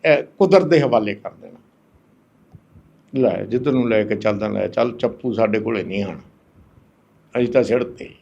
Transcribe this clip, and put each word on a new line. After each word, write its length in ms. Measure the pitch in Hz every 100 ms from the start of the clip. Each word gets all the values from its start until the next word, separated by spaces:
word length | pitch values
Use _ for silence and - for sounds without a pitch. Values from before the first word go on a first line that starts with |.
ਇਹ 180 | 165 147 - _
ਕੁਦਰਤ 260 | 190 190
ਦੇ 160 | 175 160
ਹਵਾਲੇ 340 | 139 117 104
ਕਰ 160 | 98 92
ਦੇਣਾ। 280 | - - - _ _ _ _ _ _ _ _ _ - _ - _ _ _
ਲੈ, 300 | 135 123 90
ਜਿੱਧਰ 280 | 104 120 131
ਨੂੰ 160 | 127 117
ਲੈ 160 | 110
ਕੇ 120 | 107 107
ਚੱਲਦਾ, 320 | 107 104 107
ਲੈ 200 | 101 98
ਚੱਲ, 240 | - 120
ਚੱਪੂ 400 | 117 120 - 127
ਸਾਡੇ 280 | 107 110 107
ਕੋਲੇ 220 | 110 110
ਨਹੀਂ 200 | 90 98
ਆਉਣਾ, 180 | 98 - - _ _ _ _ _ _ _ _ _ _ 123
ਅਸੀਂ 100 | 123
ਤਾਂ 140 | 127
ਸਿਰ 220 | 117 120
ਤੇ। 260 | 120 - - -